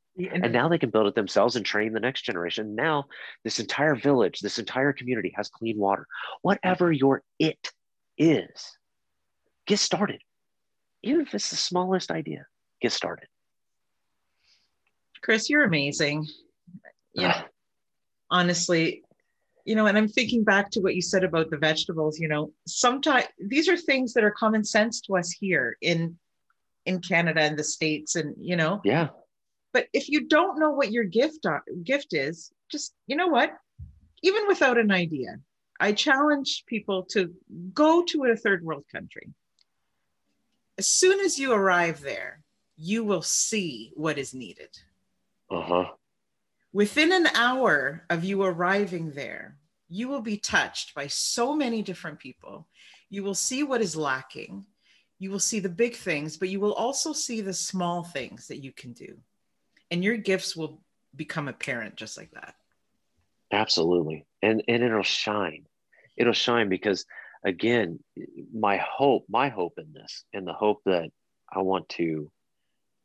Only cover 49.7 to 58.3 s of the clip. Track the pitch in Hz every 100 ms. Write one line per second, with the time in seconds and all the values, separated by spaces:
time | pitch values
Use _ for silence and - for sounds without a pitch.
49.7 | _ _ 180 254 277 220 208 - 175 123
50.7 | - - 143 143 - - 240 254 302 247
51.7 | 220 196 165 160 151 127 - - - -
52.7 | _ - - _ 196 196 185 - 262 277
53.7 | 240 190 160 143 131 - - - 196 -
54.7 | _ _ _ _ _ 190 196 - 220 185
55.7 | 170 233 - 185 147 156 - 190 196 208
56.7 | - 233 269 320 294 - 226 190 170 -
57.7 | 185 175 175 170 139 120